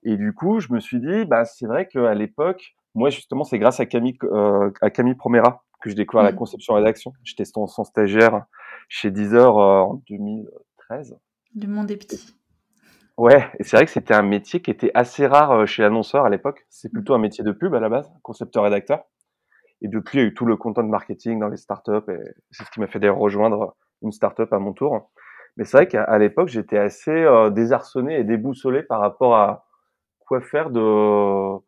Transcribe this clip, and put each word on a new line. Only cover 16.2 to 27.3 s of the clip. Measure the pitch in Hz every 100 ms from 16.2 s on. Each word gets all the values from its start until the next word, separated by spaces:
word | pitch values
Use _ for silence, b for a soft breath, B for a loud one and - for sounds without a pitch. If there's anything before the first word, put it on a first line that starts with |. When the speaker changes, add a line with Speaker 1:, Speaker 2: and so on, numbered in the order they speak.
| 127
Speaker 1:
à |
l'époque. | 98 - - _
C'est | _ -
plutôt | 107 101
Speaker 2:
Mm. | 127
Speaker 1:
un |
métier | 107 -
de | 107
pub | 101 185 139
à |
la | 110
base, | 117 147 _
concepteur-rédacteur. | - 113 - 120 104 101 - 147 - _ _ _ _ _ _ _
Et | 107
depuis, | 107 - 139
il |
y | 117
a |
eu |
tout | - 117
le | 107
content | 117 104
marketing | 113 107 - - - 113
dans | 107
les | -
startups, | _ 98 - 107 107
et | 92 - - _
c'est | - 107
ce |
qui | -
m'a | 104
fait | -
d'ailleurs | 104 98
rejoindre | 104 101 110 107 104 - _ _
une | 110
startup | 107 104 - 113
à | 104
mon | 98
tour. | 98 139 120 - B B B B -
Mais |
c'est | 107 131
vrai | 180
qu'à, | 110
à | 107 107
l'époque, | 104 101 175
j'étais | 120 101 104
assez, | 104 - -
euh, | 160 160